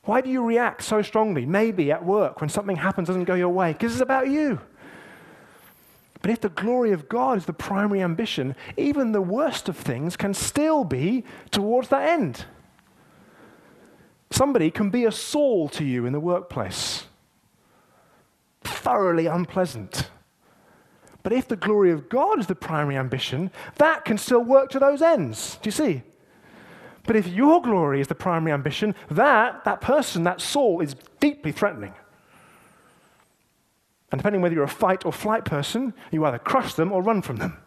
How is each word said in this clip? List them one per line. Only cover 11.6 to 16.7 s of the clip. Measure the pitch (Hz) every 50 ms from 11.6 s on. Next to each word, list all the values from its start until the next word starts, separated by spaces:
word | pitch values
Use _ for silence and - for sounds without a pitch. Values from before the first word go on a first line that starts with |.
| 196 214 240 254 254 -
that | 277 277 277
end. | 311 349 320 220 143 120 - - - - - - _ _ _ _ _ _ _ _ _ _ - - - - - - - - - _ - - - - - _ _ - _ _ _ _ _
Somebody | - - 262 285 262 220 156 160
can | - - 214 196
be | 180 247 240
a | 220
Saul | 190 - - - - 294 294 269 233 185 156 139
to | - - 156
you | 135 123 123 120
in | 123 135
the | 147
workplace. | 156 175 175 180 180 - - 131 104 92